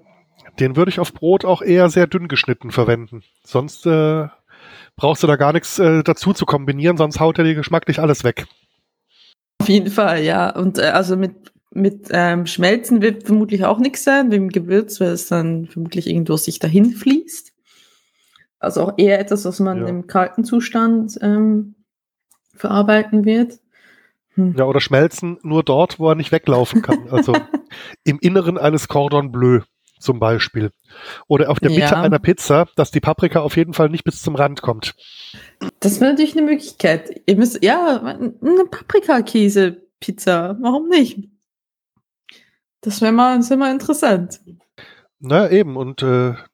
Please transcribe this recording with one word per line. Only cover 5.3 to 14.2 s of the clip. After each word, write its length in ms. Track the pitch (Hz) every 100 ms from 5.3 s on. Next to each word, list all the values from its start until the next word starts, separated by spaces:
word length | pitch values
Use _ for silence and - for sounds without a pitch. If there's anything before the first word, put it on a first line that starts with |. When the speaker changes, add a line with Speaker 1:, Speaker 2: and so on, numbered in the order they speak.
| 139
Speaker 1:
gar 160 | 143
nichts, 260 | 165 - -
äh, 240 | 160 160
dazu 300 | 151 160 190
zu 120 | - -
kombinieren, 500 | 143 139 139 165 170
sonst 220 | 151 -
haut 200 | 160 160
er 40 |
dir 120 | 160 151
geschmacklich 440 | 139 165 - 151
alles 240 | 156 139
weg. 220 | 120 - - _ _ _ _ _ _ _ _ _ _ -
Speaker 2:
Auf 80 | -
jeden 200 | 202 190
Fall, 340 | 202 202 165
ja. 280 | 156 185 180 -
Und, 220 | 185 196
äh, 120 | 156
also 280 | 180 180 185
mit, 340 | 190 - - _ _
mit, 380 | - 196 202 -
ähm, 340 | 175 175 175 170
Schmelzen 560 | - 180 233 - 233
wird 220 | 220 214
vermutlich 420 | - 214 208 202 190
auch 140 | 214
nichts 240 | 262 269
sein. 220 | - 277